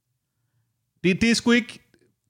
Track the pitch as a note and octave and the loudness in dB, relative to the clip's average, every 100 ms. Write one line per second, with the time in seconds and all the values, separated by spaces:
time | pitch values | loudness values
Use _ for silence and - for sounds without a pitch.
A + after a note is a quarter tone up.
0 | _ _ _ _ _ _ _ _ _ _ | _ _ _ _ _ _ _ _ _ _
1 | E3+ F#3+ A3+ A#3 A#3 A#3+ A3+ - _ _ | -2 0 0 0 0 0 -2 -14 _ _
2 | _ _ _ | _ _ _